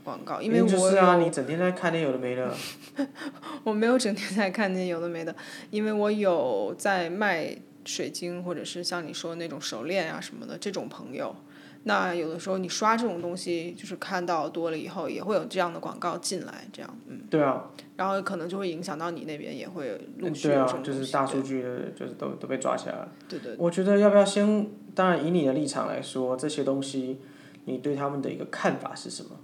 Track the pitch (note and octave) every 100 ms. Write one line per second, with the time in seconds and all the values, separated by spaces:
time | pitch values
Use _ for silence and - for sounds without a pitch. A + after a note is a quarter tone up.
0 | - B2+ - D3+ A3 A3+ F#3+ F#3+ F#3 G3
1 | F3+ F3 E3+ D#3 B2+ D#3+ F3+ F3+ F3 E3
2 | D3 B2+ B2+ B2+ B2+ B2 - - - -
3 | C4+ - D4 - - C#4+ A3 G#3+ A3+ B3+
4 | A#3 G#3 - F#3+ G3 G3 G3+ F#3 F3+ E3
5 | E3+ E3 E3 - - - - G#3+ G#3+ G#3+
6 | G#3 G#3+ G3 E3 B2+ G2+ G#2 - G#3 F#3
7 | E3+ F#3 G#3 E3+ D3 - - - - -
8 | C#3 - F3 F3 F3 D#3+ - F3 F3+ F3
9 | D#3 F3 E3 E3 E3+ - - A2 C#3+ F#3+
10 | D#3+ D#3+ - - A#2+ D#3+ G3+ G3 A2+ -
11 | C3 C3+ C3+ - - - - - A3 G3+
12 | F#3 F3 D#3 E3 F#3+ F#3+ F3+ - G#3+ A3+
13 | A#3+ F3 F3 F3+ F3+ E3+ E3+ F3 F3+ F3+
14 | - F#3+ F3 E3 D3+ E3 E3 D#3+ D3+ F3+
15 | D3+ - F#3+ G3 D#3+ F#3 F3 E3 F3+ -
16 | F3 F3 - F#3 - - - - - -
17 | - - - D#3 C#3 B2 - - - -
18 | F#3+ G3 F#3+ F#3+ D#3+ G3 F#3+ D#3+ F3 D3+
19 | E3+ E3 D#3 D3 - C#3 - F3+ C3 G2
20 | - - D#3+ D3 D3+ C#3 B2+ B2+ C#3 C3+
21 | C3 C#3+ C3 C3+ C3+ C3 B2 B2 - -
22 | B2+ B2 C#3 C3+ - C3+ C3 B2 - -
23 | - - - D#3+ B2 A2 E3+ F3 F#3+ G3+
24 | G#3 G3+ G3 G3+ G#3 G#3+ G#3 - - -
25 | F#3 E3 D#3 F3 C#3 C3+ D3+ C3+ G#2+ -
26 | C3+ C3 B2+ B2+ D3+ D3 C3+ C#3 C3+ C3+
27 | B2+ C3+ - - - - - B2+ D3 C#3
28 | C#3+ C#3+ C3+ - - - F#3+ C3+ - -
29 | - - - -